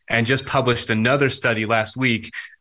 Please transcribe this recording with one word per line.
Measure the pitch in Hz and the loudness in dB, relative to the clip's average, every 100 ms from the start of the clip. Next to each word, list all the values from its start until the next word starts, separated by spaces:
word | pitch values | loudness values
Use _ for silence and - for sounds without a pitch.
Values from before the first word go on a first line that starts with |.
| - | -4
and | 117 117 | 0 2
just | 131 - | 0 0
published | 139 120 117 - | 0 2 0 0
another | 110 117 139 135 | 0 2 2 2
study | - 123 110 107 | 0 -2 -2 0
last | 113 107 131 | 0 0 -2
week | 131 110 113 - - - | 0 0 -4 -14 -16 -12